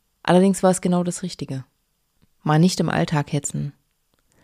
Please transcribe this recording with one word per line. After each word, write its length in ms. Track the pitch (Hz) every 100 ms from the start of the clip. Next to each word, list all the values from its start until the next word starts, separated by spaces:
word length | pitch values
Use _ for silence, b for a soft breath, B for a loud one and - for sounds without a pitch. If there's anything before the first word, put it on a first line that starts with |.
| _ _
Allerdings 400 | - 175 196 190
war 80 | 185
es 100 | 180
genau 220 | 185 175
das 200 | 175 -
Richtige. 420 | 175 - 143 135 - _ _ _ _ _ _ _ -
Mal 140 | 156
nicht 220 | 180 -
im 80 | 170
Alltag 420 | - 170 151 143
hetzen. 400 | 147 - 147 143 - _ _ _ _ b b